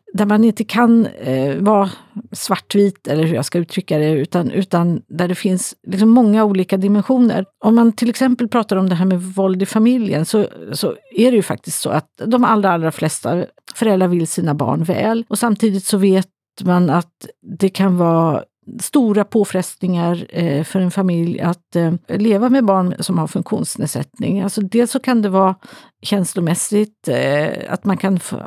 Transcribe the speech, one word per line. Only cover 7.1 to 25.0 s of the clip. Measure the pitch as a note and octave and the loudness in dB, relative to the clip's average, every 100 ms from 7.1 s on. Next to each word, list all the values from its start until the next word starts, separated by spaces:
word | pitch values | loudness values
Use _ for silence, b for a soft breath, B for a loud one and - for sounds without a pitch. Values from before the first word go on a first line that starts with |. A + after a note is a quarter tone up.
| C4 A#3+ F#3 F#3+ _ | 2 2 0 -6 _
Om | G#3 | 2
man | A#3 A#3 | 4 4
till | G#3+ A#3+ | 2 -2
exempel | - C4 B3 A3+ | 0 0 0 0
pratar | A#3+ G#3+ F#3+ | -2 0 0
om | F#3+ | 0
det | |
här | E3+ F#3 | 2 0
med | F3+ | 0
våld | F#3 F#3+ F#3+ F#3 | -2 -2 0 0
i | G3 | -2
familjen, | A3 A3 B3+ G#3+ D3 | 2 2 2 0 -2
så, | D#3+ G#3+ - - E2+ | 0 0 -2 -6 -12
så | C3 E3+ - _ G4 | -6 -4 -6 _ 2
är | A#3+ | 4
det | A#3 | 4
ju | |
faktiskt | - G#3 - - | 0 -4 -8 -8
så | - | -2
att | D3+ - - - | -4 -4 -8 -2
de | A#3+ | 2
allra, | A#3+ G#3+ G3 | 2 2 2
allra | F3 D#3+ | 0 -2
flesta | - D#3 - A2+ E3+ - _ - | -2 -6 -4 -4 -4 -6 _ -18
föräldrar | - A3 F#3+ F#3 | -4 0 2 2
vill | F3 E3 | 0 -2
sina | - E3+ | -2 -2
barn | D3 B2 D3 | 0 -2 -2
väl. | E3 E3+ G#3+ A3+ A#3 | -2 -2 -2 -2 -4
Och | G#3 | -2
samtidigt | A#3 G#3+ A3 G3 | -2 0 0 0
så | - G3+ | -2 2
vet | G3 F#3+ F#3 _ _ - | 4 2 0 _ _ -6
man | F#3 F3+ F3 | 0 2 2
att | D#3+ E3+ _ - - - F#3 | 0 -4 _ -20 -20 -16 -2
det | F#3+ | -2
kan | F#3+ F#3+ F3+ | 2 0 2
vara | E3+ E3 E3 C#3+ - _ - - | 2 2 2 0 -6 _ -18 -12
stora | - D4+ A#3 G#3 | -2 0 2 2
påfrestningar, | G3+ A3+ G3+ F#3 F3+ - F3+ F3 E3+ F3 - | 0 0 0 -2 -6 -6 -4 0 -2 -2 -6
eh, | E3 E3 C#3+ | -4 -2 -2
för | E3 F#3+ | -2 -2
en | F3+ | -2
familj | G3+ F#3 E3+ E3+ E3+ | 0 0 0 -2 -2
att, | E3+ E3+ _ E3+ | -4 -4 _ -2
eh, | E3 F3 - | 0 -2 -4
leva | G3 A3 G3+ B3 | -2 2 2 2
med | C4+ | 2
barn | A3 F#3+ F3+ - | 2 2 0 -4
som | - F3 | -4 -2
har | D#3+ | -2
funktionsnedsättning. | F3 - - - - D#3 - C#3 - - G3 | -4 -4 -6 -6 -6 -6 -6 -8 -6 -4 -2
Alltså, | G3 A3 | -4 -4
dels | F#3+ A3+ A#3+ | -2 0 0
så | |
kan | C4 | -2